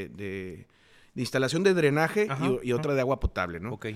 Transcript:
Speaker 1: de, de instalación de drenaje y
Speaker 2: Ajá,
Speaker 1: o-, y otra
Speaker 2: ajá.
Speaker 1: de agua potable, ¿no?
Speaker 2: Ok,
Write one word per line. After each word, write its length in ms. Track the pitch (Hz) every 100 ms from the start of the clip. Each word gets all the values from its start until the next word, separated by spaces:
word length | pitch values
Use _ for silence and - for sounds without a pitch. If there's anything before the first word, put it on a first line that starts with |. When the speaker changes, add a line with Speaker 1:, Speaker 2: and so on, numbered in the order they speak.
| 90
Speaker 1:
de, 0 | 90 101 95 92 90 - _ _ - -
de 80 | -
instalación 400 | 120 135 131 160
de 100 | 196
drenaje 520 | 180 147 147 160 214 208
y 40 |
Speaker 2:
Ajá, 200 | 139 135
Speaker 1:
o-, 100 | 127
y 100 | 123
otra 180 | 120 156
Speaker 2:
ajá. 40 | 139
Speaker 1:
de 40 |
agua 180 | 127 135
potable, 400 | - 101 90 85
¿no? 140 | 104
Speaker 2:
Ok, 120 | 113 113